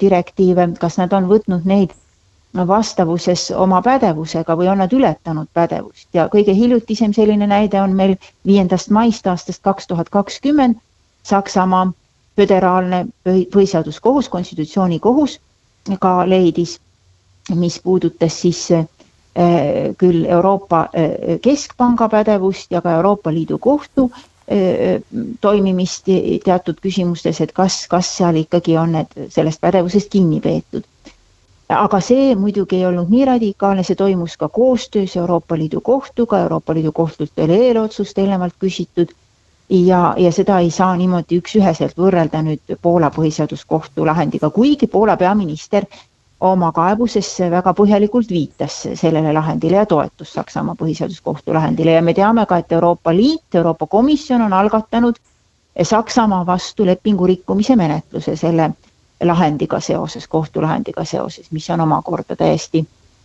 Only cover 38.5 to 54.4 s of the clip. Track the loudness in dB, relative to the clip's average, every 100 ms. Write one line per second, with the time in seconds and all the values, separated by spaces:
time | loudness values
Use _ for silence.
38.5 | -4 -4 -4 -6 -2 -4 -4 _ _ _
39.5 | _ 0 2 4 4 2 2 2 2 0
40.5 | 2 2 0 0 0 0 -2 -2 -4 -2
41.5 | 0 2 0 -4 0 2 2 0 -2 -4
42.5 | -4 -8 -4 0 2 2 0 -2 -2 -4
43.5 | -6 -6 -6 -4 -4 -2 0 -2 -2 -2
44.5 | 2 2 2 0 2 2 2 2 0 -2
45.5 | -6 -4 -4 -4 -10 _ _ _ -4 0
46.5 | 2 0 0 0 0 -2 -2 -4 -4 -2
47.5 | 0 0 2 4 4 2 0 -2 -2 -4
48.5 | -6 -10 -8 -10 -2 0 0 0 0 -2
49.5 | -2 0 0 2 0 -2 -8 -14 -12 -10
50.5 | -8 -8 -6 -6 -6 -8 -8 -8 -8 -2
51.5 | -2 0 0 2 2 2 2 2 2 2
52.5 | 0 0 0 2 0 0 2 2 0 _
53.5 | 0 0 -2 -2 0 2 0 0 0